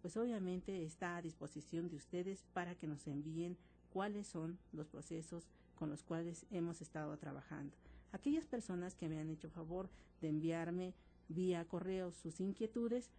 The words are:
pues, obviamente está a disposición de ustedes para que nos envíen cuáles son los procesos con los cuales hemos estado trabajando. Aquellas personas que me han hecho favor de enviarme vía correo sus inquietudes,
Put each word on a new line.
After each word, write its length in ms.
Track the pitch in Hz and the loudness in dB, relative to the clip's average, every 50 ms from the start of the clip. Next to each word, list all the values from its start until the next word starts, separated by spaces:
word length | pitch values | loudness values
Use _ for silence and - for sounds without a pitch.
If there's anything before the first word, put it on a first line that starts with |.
pues, 160 | - 175 - | -6 -2 2
obviamente 640 | 220 233 247 233 208 190 180 180 185 180 - 196 185 160 | 2 4 4 4 4 2 2 2 2 0 -2 -2 -2 -2
está 340 | 160 160 - 185 175 175 | -2 -2 -2 -2 -2 0
a 40 | 175 | 0
disposición 680 | 170 165 160 - 151 143 - 147 - - - 165 170 175 | -2 -4 -4 -4 -8 -6 -6 -8 -6 -2 0 0 0 0
de 80 | 160 | -2
ustedes 480 | 147 - - - 180 180 190 196 - - - - | -6 -6 -2 0 0 0 0 -2 -4 -8 -4 -2
para 220 | 180 175 175 175 | -2 -2 -2 -4
que 120 | - - | -4 -4
nos 200 | 156 147 139 - | -4 -4 -2 -4
envíen 500 | 156 139 143 147 156 160 165 170 175 180 175 - - - - - - | -2 -2 -2 -2 -2 0 0 0 0 -2 -4 -10 -20 -20 -20 -20 -4
cuáles 360 | - 190 196 208 202 208 196 | 0 0 2 2 0 -2 -4
son 300 | - - 156 160 165 180 180 - - | -4 -4 -2 -2 -2 -4 -6 -10 -8
los 160 | - 156 151 | -6 -6 -6
procesos 600 | 156 - - - - 165 160 160 - 175 170 165 - - - - - - | -6 -6 -10 -6 -4 -4 -4 -4 -4 -6 -8 -8 -10 -20 -20 -20 -20 -6
con 140 | - 160 151 | -2 -2 -2
los 140 | 147 151 - | -2 -4 -2
cuales 420 | - 170 165 170 170 170 - - - | -2 -2 0 0 -2 -4 -6 -8 -4
hemos 320 | 208 175 170 170 165 - | 0 0 2 2 0 -4
estado 360 | 156 - - 156 151 151 151 | -8 -6 -4 -2 -2 -2 -2
trabajando. 580 | 147 - 147 139 139 135 - 151 143 143 143 - - - - - - - - | -4 -6 -6 -6 -8 -8 -8 -6 -6 -6 -6 -8 -12 -20 -18 -18 -18 -14 -10
Aquellas 360 | - 196 - 285 294 320 320 | -10 2 4 6 6 6 4
personas 480 | - - 240 - - 180 175 180 185 185 | 2 -2 -2 0 0 0 0 0 -2 -2
que 140 | - 175 160 | -2 0 0
me 100 | 156 156 | 0 2
han 100 | 156 160 | 0 0
hecho 200 | 160 156 - 160 | -2 -2 -6 -8
favor 400 | - 170 165 156 170 180 190 185 - - - - - - | -6 -6 -4 -2 -2 -2 -2 -4 -6 -14 -20 -20 -6 -2
de 80 | 165 156 | 2 4
enviarme 640 | 151 156 156 165 165 165 165 170 170 180 185 185 185 - - - - - - | 4 6 6 4 4 4 2 2 2 2 2 0 -4 -8 -16 -20 -20 -20 -8
vía 380 | - 160 175 185 185 175 170 170 | -2 2 4 6 6 6 4 2
correo 460 | 165 - 175 175 185 190 185 185 175 | 0 0 0 2 2 2 2 0 0
sus 280 | 165 - - 170 160 - | -4 -4 -6 -6 0 2
inquietudes, 720 | 185 196 190 - 220 220 220 240 233 233 247 247 240 - - | 2 2 2 2 0 2 2 2 4 4 4 2 0 -2 -14